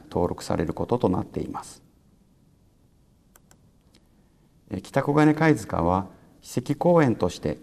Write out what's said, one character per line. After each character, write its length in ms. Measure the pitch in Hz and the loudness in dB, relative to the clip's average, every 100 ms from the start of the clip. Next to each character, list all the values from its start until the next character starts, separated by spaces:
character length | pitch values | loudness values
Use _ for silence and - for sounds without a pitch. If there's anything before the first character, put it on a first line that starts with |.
| - | -6
登 180 | - 87 | -2 -2
録 160 | - | -4
さ 120 | - 85 | -4 -2
れ 80 | |
る 100 | 82 | -2
こ 120 | - 90 | -4 -2
と 120 | 120 | 0
と 100 | 104 | 0
な 140 | 90 | 0
っ 40 | - | -4
て 160 | - | -8
い 60 | - | -8
ま 160 | - | -10
す。 180 | - - _ _ _ _ _ _ _ _ _ _ _ _ _ _ _ _ _ _ _ _ _ _ _ _ _ _ _ _ _ | -14 -20 _ _ _ _ _ _ _ _ _ _ _ _ _ _ _ _ _ _ _ _ _ _ _ _ _ _ _ _ _
え、 100 | 95 | -12
北 220 | - - | -4 -2
小 100 | 139 | 0
金 220 | 147 151 | 4 4
貝 220 | 151 160 127 | 4 2 2
塚 260 | - 92 | 0 -2
は 240 | 82 92 95 - - _ | 2 2 -2 -12 -20 _
史 200 | - - | -8 -6
跡 160 | 123 165 | -4 -2
公 260 | 175 175 | 2 4
園 140 | 143 107 | 4 2
と 120 | 90 | -2
し 120 | - | -2
て 180 | 78 - | -6 -6